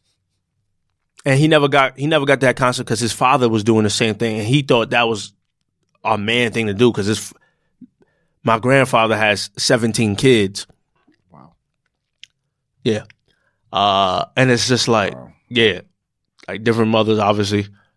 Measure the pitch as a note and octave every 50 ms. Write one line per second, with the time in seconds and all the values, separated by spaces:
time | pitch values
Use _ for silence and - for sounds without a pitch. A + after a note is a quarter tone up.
0 | _ _ _ _ _ _ _ _ _ _ _ _ _ _ _ _ _ _ _ _
1 | _ _ _ _ - C#3+ C3+ C3+ D#3 D#3 D#3+ D3+ C#3+ C#3 C#3 C#3 C3+ B2+ - C3+
2 | C3+ D#3 E3 D3+ C#3 C#3 C#3 A#2+ C3+ B2+ A2+ - C3 B2 A#2 B2 B2 - B2 G#2
3 | A#2+ G#2+ - - C3 B2+ C3+ C#3+ B2 A#2 A2 G#2+ G2+ A#2 A2+ A2 G#2+ G2+ - -
4 | A#2+ A2 G#2 G2+ A#2 A2+ A2 A2 G#2 G#2+ C3 D3+ C3+ C#3+ C3+ A#2 A2 - A#2+ A#2+
5 | A#2+ A#2 A2+ G2+ G2 - _ _ _ _ _ _ _ _ _ _ _ _ _ _
6 | - A2 A2 G#2 G2+ A2 A#2 A#2+ B2 A2+ G2 A#2 A2+ G#2 G2 G2 B2 A#2+ G#2+ A2
7 | G2 G#2 G#2+ - - - - _ _ _ _ _ _ _ _ _ - - _ _
8 | _ _ _ _ _ _ _ _ - A#2+ A2+ A2 G#2 B2 C3+ C#3 B2+ B2+ - A#2
9 | A2+ A2 A2 G#2+ A2 G#2+ G#2 F#2+ - - - - - - C3+ A2+ A#2 A2+ A2 -
10 | A#2 G#2 G2+ G2 C3+ C3+ B2 A2 G2+ F#2+ G2 - - - _ _ _ _ _ _
11 | _ _ _ _ _ _ _ C#2+ C2+ _ _ _ _ _ _ _ _ _ _ _
12 | _ _ _ _ _ - _ _ _ _ _ _ _ _ _ _ - B2 G#2+ G#2+
13 | - - - _ _ _ _ _ _ _ _ _ _ - - F#2 G2+ G2+ F#2+ G2
14 | G2 F#2 F2+ F2+ - - - B2+ C3 B2+ B2 A#2 - - B2+ A#2 - B2 A#2 A2
15 | G2 F2+ B1+ B1+ B1 A#1 - _ _ - A#2+ A#2 A2+ G#2+ F2 F2+ - _ _ _
16 | _ _ _ _ _ _ _ _ _ - F#2+ G2 A2+ A#2 A2+ A2+ A2+ A2 A2+ A2
17 | A2 A2 A2 G#2+ G#2 G2+ G#2+ G#2 G#2 G2 G#2 G#2 G2+ G2+ - _ _ _ _